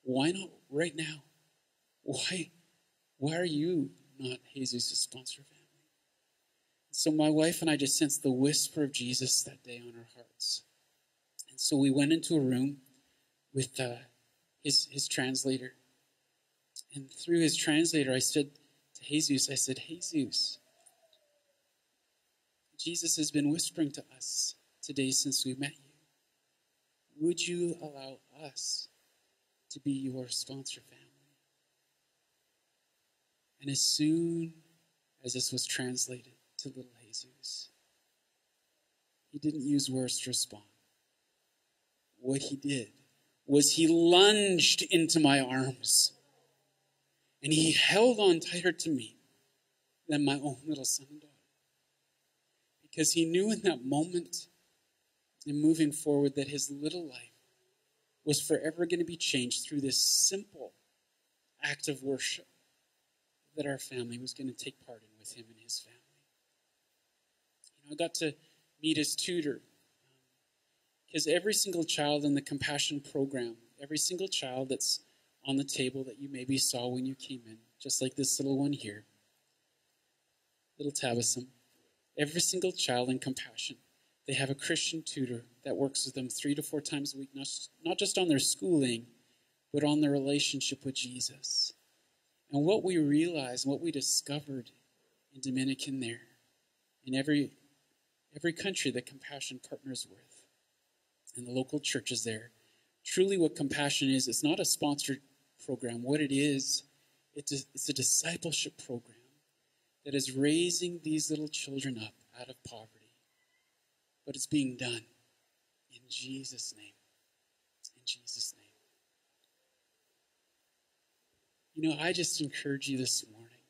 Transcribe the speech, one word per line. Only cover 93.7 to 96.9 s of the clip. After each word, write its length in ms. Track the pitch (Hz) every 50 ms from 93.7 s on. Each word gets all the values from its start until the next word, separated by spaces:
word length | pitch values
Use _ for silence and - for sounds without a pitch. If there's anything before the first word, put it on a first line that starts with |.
| 143 -
we 100 | 165 170
discovered 800 | 151 139 127 - - - - - 143 151 147 147 135 131 113 - _ _ _ _ _ _ _ _ _ _ _ _
in 80 | _ 135
Dominican 580 | 131 135 127 131 131 135 131 131 - 143 135 135
there, 300 | 123 110 123 - - _ _ _ _ _ _ _ _ _ _ _ _ _